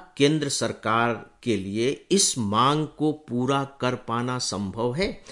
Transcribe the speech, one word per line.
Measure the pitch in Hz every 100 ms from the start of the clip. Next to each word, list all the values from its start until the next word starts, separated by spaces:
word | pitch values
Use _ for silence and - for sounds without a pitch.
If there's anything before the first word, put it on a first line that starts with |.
| - -
केंद्र | 143 156 143
सरकार | - 110 - 107 113 120 107 - _
के | 123 101
लिए | 95 104 123 143 -
इस | 196 - -
मांग | 104 107 131 151 151
को | - 151
पूरा | 151 - 120 127 139
कर | 135 - 127
पाना | 123 - 117 123 127
संभव | - 95 101 113 120
है, | 135 208 - -